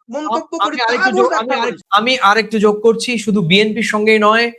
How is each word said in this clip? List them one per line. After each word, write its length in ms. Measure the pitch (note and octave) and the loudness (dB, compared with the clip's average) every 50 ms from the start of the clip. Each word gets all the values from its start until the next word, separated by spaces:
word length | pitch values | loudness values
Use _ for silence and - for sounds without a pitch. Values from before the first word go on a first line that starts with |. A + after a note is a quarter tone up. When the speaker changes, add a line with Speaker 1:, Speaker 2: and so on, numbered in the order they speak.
| _ - | _ -12
Speaker 1:
মন্তব্য 480 | A#3 C#4+ D4+ D#4 E4 D#4+ D#4+ - E4+ E4 | -10 -8 -6 -4 -4 -6 -6 -8 -6 -4
Speaker 2:
আমি 100 | G4 - | -4 -4
Speaker 1:
করি, 120 | D4+ C4 | -4 -4
Speaker 2:
আরেকটু 220 | A#3+ A3+ A#3+ B3 - | -2 -2 -2 0 0
Speaker 1:
তারা 120 | - G#3+ | 0 2
Speaker 2:
যোগ, 100 | F3+ A#3+ | 2 2
Speaker 1:
ভুল 80 | - - | 2 0
Speaker 2:
আমি 140 | A3 A3+ B3 | -2 -4 -4
Speaker 1:
ব্যাখ্যা 160 | C4 A#3+ A#3 | -4 -4 -4
Speaker 2:
আরেক-, 120 | B3 G3+ | -6 -6
Speaker 1:
করেছে। 120 | D#3+ - _ | -10 -6 _
Speaker 2:
আমি 300 | G3 G3+ A3 B3 C4 B3 | -2 0 0 0 0 2
আরেকটু 400 | F#3+ G3 G#3 A3 G#3+ - A3+ A3 | 2 2 2 2 0 -2 0 2
যোগ 220 | G3 G#3+ G#3 G#3 | 2 2 2 2
করছি, 360 | A3 A3+ A3 A3+ - - B3 A3 | 2 2 2 0 -2 -4 -4 -4
শুধু 240 | - A3 G3 G#3 | -2 -2 -2 0
বিএনপির 420 | F3+ D#3 F#3 G3+ G#3+ G#3+ G#3+ A#3 G#3+ | 2 2 2 2 2 2 0 -2 -4
সঙ্গেই 360 | A3 G#3+ G#3+ G#3 G#3+ A3 A3 | -2 -2 0 2 2 2 4
নয়, 320 | G#3+ G#3 A3 A3+ A#3 A#3 A#3 | 4 4 4 2 0 -2 -4